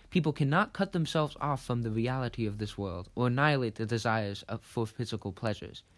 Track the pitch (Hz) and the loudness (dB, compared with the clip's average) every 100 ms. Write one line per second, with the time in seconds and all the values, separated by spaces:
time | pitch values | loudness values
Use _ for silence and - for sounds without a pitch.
0 | - 180 156 147 139 160 208 - 196 175 | -2 2 2 2 4 4 2 0 -2 0
1 | 156 160 147 - 147 135 - 120 117 110 | 0 2 0 -2 -2 -2 -2 -2 0 0
2 | 120 131 120 - 110 104 104 - 98 87 | 0 0 -2 -2 -2 -2 -6 -4 -6 -6
3 | 90 - 123 123 151 139 117 110 110 117 | -8 0 2 4 4 4 0 -2 -2 0
4 | 113 110 101 101 - 107 - - 110 - | 2 2 0 -4 -8 -10 -6 -4 -4 -4
5 | 113 110 101 90 113 104 - - - | -6 -4 -6 -4 -4 -4 -8 -14 -18